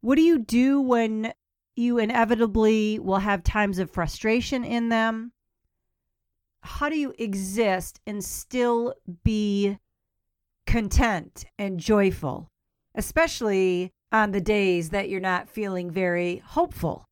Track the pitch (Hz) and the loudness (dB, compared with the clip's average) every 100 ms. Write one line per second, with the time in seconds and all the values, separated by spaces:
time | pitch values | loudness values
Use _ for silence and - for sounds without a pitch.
0 | 220 285 330 330 214 226 262 277 262 240 | 2 4 6 4 2 2 4 2 2 2
1 | 226 220 220 - _ _ _ - 240 240 | 2 -2 -6 -10 _ _ _ -2 0 2
2 | 214 247 220 220 226 208 220 220 214 214 | 2 2 2 2 2 4 4 4 2 -2
3 | 190 190 208 202 - 214 202 185 180 - | -2 0 0 0 0 0 0 0 -4 -2
4 | 165 - 220 233 233 262 240 233 233 226 | -4 -2 0 0 0 -6 -4 -2 0 0
5 | 226 226 233 _ _ _ _ _ _ _ | 0 -4 -10 _ _ _ _ _ _ _
6 | _ _ _ _ _ _ - - 294 311 | _ _ _ _ _ _ -16 -6 -4 -2
7 | 277 - 226 196 190 202 220 185 175 - | -4 -6 -6 -4 -4 0 0 0 -4 -14
8 | - 208 185 - - 254 240 233 240 - | -10 -8 -8 -10 -8 -2 0 0 -2 -6
9 | - 175 226 214 208 202 202 196 _ _ | -16 -2 0 2 2 2 0 -2 _ _
10 | _ _ _ _ _ _ - 233 202 - | _ _ _ _ _ _ 0 0 2 2
11 | 240 185 160 - - - 202 180 - 214 | 2 0 -6 -20 -20 -8 -6 -4 2 4
12 | 196 170 147 - 165 _ _ _ _ - | 4 0 -6 -8 -12 _ _ _ _ -8
13 | - - 330 - 220 190 185 180 180 _ | -4 0 0 0 -2 2 2 0 -4 _
14 | _ 220 208 196 180 208 196 175 165 202 | _ 0 2 0 0 2 4 2 0 -4
15 | 196 190 190 180 - - 202 185 175 165 | -4 -4 -2 -2 -4 -8 -4 -4 -4 -2
16 | 185 175 175 180 - 294 349 - 160 - | 0 0 -2 -4 -6 -2 -2 -2 -6 -6
17 | _ | _